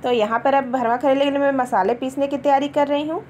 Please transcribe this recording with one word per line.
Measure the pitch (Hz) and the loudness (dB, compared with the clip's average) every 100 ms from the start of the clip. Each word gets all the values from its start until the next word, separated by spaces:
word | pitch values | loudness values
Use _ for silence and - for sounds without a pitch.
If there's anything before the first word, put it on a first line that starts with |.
तो | 254 | 0
यहाँ | 247 208 233 | 0 0 0
पर | 247 | 2
अब | 277 254 | 0 0
भरवा | 254 233 233 | -2 0 0
करेले | 285 269 285 | 2 2 2
के | |
लिए | 277 | 2
मैं | 277 | 0
मसाले | 262 247 202 190 240 | 0 0 0 0 0
पीसने | 262 262 277 | -4 -2 -2
की | 277 | 0
तैयारी | 285 277 285 | 2 2 2
कर | 294 285 | 0 0
रही | 285 302 | 0 -2
हूँ। | 339 | -8